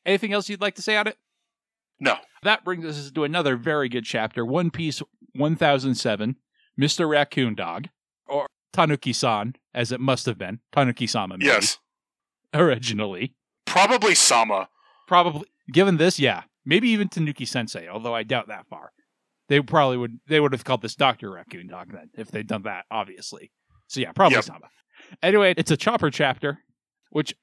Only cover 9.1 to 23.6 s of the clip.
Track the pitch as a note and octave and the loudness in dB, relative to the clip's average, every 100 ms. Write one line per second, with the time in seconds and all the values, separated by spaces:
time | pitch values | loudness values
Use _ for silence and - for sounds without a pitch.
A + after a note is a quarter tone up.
9.1 | A#2 C3 G#2+ G#2+ C3 _ B2 A2+ A#2+ C3+ | -2 0 0 -4 -10 _ -6 -4 -2 -2
10.1 | B2+ - A2 F2+ A2 _ - C3 A#2 A#2 | -2 -2 -6 -8 -12 _ 0 0 0 -4
11.1 | A#2 F#2+ F#2 C#3+ A2+ G2+ - _ _ _ | -2 -4 -2 2 4 2 -4 _ _ _
12.1 | _ _ _ _ D3 E3+ A#2+ A#2+ G#2+ G#2 | _ _ _ _ 2 4 2 -2 -4 -4
13.1 | F#2 B2 - _ _ - F3+ G3+ B3 G#3+ | -6 -8 -10 _ _ -2 4 4 4 4
14.1 | F3 - A#2+ A2+ G2 F#2+ _ _ _ _ | 4 4 4 4 0 -4 _ _ _ _
15.1 | F3+ F3 D3+ - _ - C3+ G3 E3+ E3+ | 4 4 0 -10 _ -2 4 4 6 4
16.1 | E3+ C3+ F#2 - _ - E3+ B3 G#3+ G3+ | 4 0 0 -6 _ 0 2 4 2 0
17.1 | - D3+ C#3+ A#2+ B2+ A2 G2 E2+ G2+ A#2 | -2 -4 -4 -6 -4 -6 -8 -10 -8 -6
18.1 | A#2 A2 B2+ G#2+ G#2 - G#2 - _ _ | -6 -2 -4 -4 -14 -16 -20 -20 _ _
19.1 | _ _ _ _ C#3+ C3+ E3 C3+ B2+ A#2+ | _ _ _ _ 0 4 4 4 2 -4
20.1 | A#2 _ D#3 D3 C3 - B2+ A2 - C#3 | -10 _ 2 2 0 -2 -4 -4 0 0
21.1 | A#2 G#2+ F2+ E2 F2+ F2+ F2+ F#2 G2 D#2+ | 0 -8 -14 -16 -18 -16 -16 -18 -20 -20
22.1 | - A2 G#2+ G#2+ A2 G2+ F#2 - A2 G2 | -16 -12 -10 -8 -8 -8 -12 -8 -6 -6
23.1 | F#2 - F#2+ E2 _ | -10 -16 -18 -20 _